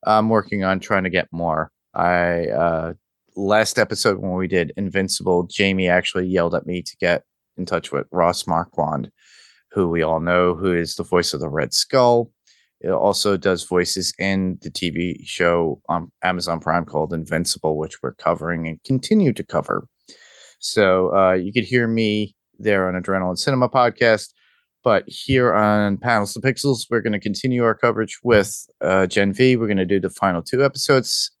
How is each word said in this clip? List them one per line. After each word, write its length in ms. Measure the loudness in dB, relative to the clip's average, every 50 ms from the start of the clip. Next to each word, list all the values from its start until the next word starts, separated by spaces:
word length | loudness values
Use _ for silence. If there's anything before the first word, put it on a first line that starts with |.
| 2
I'm 240 | 2 2 2 4 4
working 360 | 2 0 0 0 -6 -2 0
on 160 | 0 0 -2
trying 240 | 0 0 0 0 0
to 60 | 0
get 180 | -2 -2 -4 _
more. 400 | -6 -6 -4 -2 -2 -2 -4 -6 _ _ _ _ _
I, 520 | -2 0 2 2 2 2 0 0 -2 -2 -2
uh, 460 | -2 0 0 0 0 -2 -4 -6 -10 _ _ _ _ _ _ _ _
last 420 | -6 -2 2 2 2 2 2 0 0
episode 400 | 0 0 -2 -2 0 0 0 0
when 160 | -4 -4 -4
we 140 | -4 -2 0
did 240 | 0 0 0 -2 -4
Invincible, 680 | -6 -6 -4 -2 -2 -2 -2 -4 -4 0 0 0 0 0
Jamie 440 | -2 -2 0 0 2 2 0 2 2
actually 380 | 2 2 2 0 -4 -4 -4
yelled 280 | 0 0 0 0 2 -2
at 120 | -4 -4
me 160 | -4 -6 -6
to 140 | -8 -10 -8 _
get 260 | 0 0 0 0 _ _ _ _ _ _ _
in 100 | -10 -8
touch 260 | -4 -4 -4 -4 -4
with 140 | -6 -6 -6 _
Ross 360 | 0 2 2 2 2 -2 -4
Marquand, 640 | -2 -2 -2 -2 -4 _ -4 -2 -2 -2 -6 -6 -10 _ _ _ _ _ -20 _ _ _ _ _ _
who 180 | -2 -2 0 0
we 140 | 0 0
all 180 | 0 0 0 -2
know, 340 | 0 2 2 4 4 2 2
who 200 | 0 0 0 0
is 220 | 0 -2 -4 -6
the 80 | -10 -6
voice 280 | 0 0 2 2 0
of 80 | -4 -6
the 80 | -6 -4
Red 240 | -2 -4 -4 -2
Skull. 580 | -2 -4 -2 _ 2 4 4 6 4 2 0 -2 _ _ _ _ _ _ _ _ _ _
It 100 | -4 -2
also 460 | -2 0 2 0 0 2 0 0 0
does 280 | 0 0 0 0 0 -4
voices 500 | -2 0 0 0 0 -2 -4 -4 -6 -6 -4
in 400 | -2 -2 0 0 -2 -2 -4 -6
the 80 | -12 -12
T 180 | -10 -6 -6 -4
V 340 | -4 -4 -4 -4 -6 -8
show 600 | -10 -14 -4 0 2 2 2 2 0 -2 -4 -6 _ -4
on 200 | -4 -4 -4 -8 _ _ -2
Amazon 360 | -2 -2 -2 -4 -4 -6 -4
Prime 260 | -2 -2 0 0 -2
called 260 | -2 -4 -4 -2 -2
Invincible, 640 | -4 -8 -6 -4 -4 -2 -2 -2 -4 -4 -2 -4 -2
which 260 | -2 -4 -8 -8 -10
we're 120 | -10 -10 -10
covering 520 | _ -2 -2 -2 -2 -2 -6 -6 -4 -6
and 160 | -8 -10 -12 _
continue 500 | -2 -2 -2 0 2 2 4 4 2 0
to 100 | -2 -8
cover. 420 | _ -4 -4 -2 -2 -6 -6 -6 _ _ _ _ _ -20 _ -20 _ _ _ -20 -20 _ _
So, 540 | -12 -4 0 2 4 4 4 4 2 2 2
uh, 200 | 4 4 4 4
you 180 | 2 -2 -2
could 120 | -2 -4 -2
hear 220 | 0 0 0 0
me 480 | 0 0 0 0 0 0 0 -2 -4 _ _ _ _ _ _
there 300 | -2 0 0 2 0 0
on 120 | -2 -4
Adrenaline 360 | -4 -2 -2 -2 -2 -2 -4
Cinema 320 | -4 -2 -2 2 2 2 2
Podcast, 600 | 4 2 2 2 2 2 4 4 4 2 0 -10 _ _ _ _ _ _ _ _ _ _
but 220 | _ 2 2 2 0
here 460 | -4 -16 -14 -4 0 2 2 4 4
on 460 | 4 4 4 4 4 2 2 0 -2 -2
Panels 340 | 0 0 0 0 0 -2
to 80 | -6 -4
Pixels, 460 | -2 -2 -2 0 0 -2 -2 -2 -2 _
we're 120 | -2 -2
gonna 180 | 0 0 -4 -2
continue 440 | -4 -4 -6 -4 -2 -2 0 2 2
our 100 | 2 0
coverage 440 | _ 0 0 0 0 -4 -6 -8 -6
with, 440 | _ 4 6 6 4 2 -4 -12 -16 _ _ _
uh, 260 | 0 2 4 4 2
Gen 280 | 2 2 2 2 2 2
V. 220 | 4 4 4 4
We're 120 | 2 2 0
gonna 160 | 0 0 2
do 160 | 2 0 0
the 80 | 0 -2
final 340 | -4 0 0 0 0 0
two 220 | -4 -4 0 0 0
episodes 680 | 0 0 -4 0 2 2 2 2 0 -4 -4 -4 -6 _ _